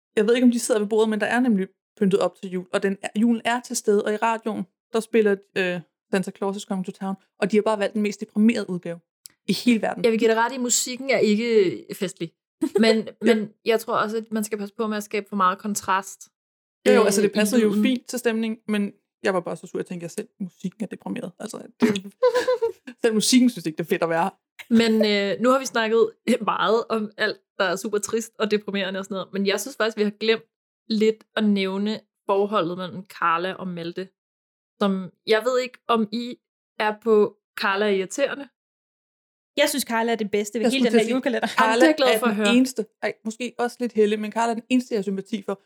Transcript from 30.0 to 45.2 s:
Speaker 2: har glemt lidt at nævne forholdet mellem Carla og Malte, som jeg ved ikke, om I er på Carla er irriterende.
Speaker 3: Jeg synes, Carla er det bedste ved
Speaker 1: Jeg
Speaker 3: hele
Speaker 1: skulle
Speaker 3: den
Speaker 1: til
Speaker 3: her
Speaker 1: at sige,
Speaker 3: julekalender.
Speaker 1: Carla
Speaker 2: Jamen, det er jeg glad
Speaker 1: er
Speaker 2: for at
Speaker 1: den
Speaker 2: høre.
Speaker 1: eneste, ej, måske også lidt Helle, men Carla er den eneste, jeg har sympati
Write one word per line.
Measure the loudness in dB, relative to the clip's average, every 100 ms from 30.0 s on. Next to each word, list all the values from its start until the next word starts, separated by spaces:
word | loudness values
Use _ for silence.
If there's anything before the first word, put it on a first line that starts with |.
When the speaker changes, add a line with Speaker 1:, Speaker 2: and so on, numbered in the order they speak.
Speaker 2:
har | -2
glemt | -2 -2 -2 -4 _ _ _ -4
lidt | 2 2 0 _ -2
at |
nævne | 2 2 0 -2 -4 -6 _ _ -2
forholdet | 0 2 0 -2 -4
mellem | -10 -12 -14
Carla | -4 0 0 -2
og | -6 -10
Malte, | -8 -10 -10 -12 _ _ _ _ _ _ -2
som | 0 0 -6 _ -2
jeg | 0
ved | 2 -2
ikke, | -4 -10 -2
om | 0 0
I | -4 -8 -12 _ _ _ -4
er | -4 -2
på | 2 4 4 -2 _ -6
Carla | -2 0
er | 0
irriterende. | 0 -2 -2 -4 -4 -14 _ _ _ _ _ _ _ _ _ _ 0
Speaker 3:
Jeg | 0
synes, | 0
Carla | -2 -2 0
er | -2
det | -2
bedste | -2 -2 -2
ved | 0
Speaker 1:
Jeg |
Speaker 3:
hele | 2
Speaker 1:
skulle |
Speaker 3:
den | 4
Speaker 1:
til | 4
Speaker 3:
her |
Speaker 1:
at | 2
sige, |
Speaker 3:
julekalender. | 0 -2 -2 -2
Speaker 1:
Carla | 2 2
Speaker 2:
Jamen, | 6
det |
er | 4
jeg | 4
glad | 2
Speaker 1:
er | 2
Speaker 2:
for | 0
at | 0
Speaker 1:
den |
Speaker 2:
høre. | 4 4
Speaker 1:
eneste, | 2 -2 -10 -6
ej, | -8 -6
måske | -10 -8 -10 -4
også | -6 -4
lidt | -4
Helle, | 2 2 2
men | -4
Carla | -2 -2
er |
den | -2 0
eneste, | 0 0
jeg | -4
har |
sympati | -2 -4